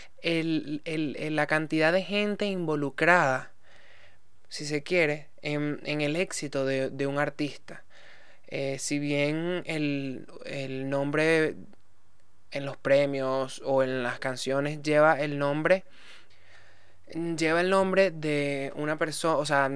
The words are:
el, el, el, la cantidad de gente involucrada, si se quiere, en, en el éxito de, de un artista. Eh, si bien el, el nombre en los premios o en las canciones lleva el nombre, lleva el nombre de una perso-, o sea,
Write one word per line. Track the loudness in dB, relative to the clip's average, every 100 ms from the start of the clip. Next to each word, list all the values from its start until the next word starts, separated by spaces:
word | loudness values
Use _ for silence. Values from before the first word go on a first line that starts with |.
| -14 -6
el, | 0 0 2 0 0 -6 -4
el, | -2 -2 -2
el, | -2 0
la | 2
cantidad | 2 2 4 6
de | 4
gente | 2 0 0 0 -2
involucrada, | 0 0 0 0 2 6 6 6 2 -4 -14 -14 -14 -14 -14 -14 -14 -14 -14 -12
si | -8 -4
se | -4
quiere, | 0 2 4 2 -6 -8
en, | -4 -2 -2 -4
en | -4 0
el | 0 0
éxito | -2 -4 -4 -2 0
de, | 0 0
de | -2 -2
un | 0
artista. | -2 -2 -4 -6 -14 -14 -14 -14 -14 -14 -14 -14 -8
Eh, | -4 -4 -4
si | -2 -2
bien | 0 2 2 0 -2 -4 -4
el, | -2 0 0 -4 -8 -10 -12 -10
el | -8 -6 -4 -2
nombre | 0 2 2 4 4 2 -2 -10 -14 -14 -14 -14 -14 -16 -14 -10
en | -8 -6
los | -4
premios | 4 6 6 2 0 0 -2 -4 2
o | 4
en | 4 0
las | -2 -2
canciones | -4 -4 -2 0 0 -2
lleva | 2 6 8 6
el | 2 0
nombre, | 0 2 4 4 2 -14 -14 -14 -14 -14 -14 -14 -14 -14 -14 -14 -10 -4 -2 0
lleva | 2 4
el | 4
nombre | 4 4 6 4
de | 4 0 0 0 0 -4 -4
una | -2 0
perso-, | 0 0 2 2
o | 4
sea, | 4 4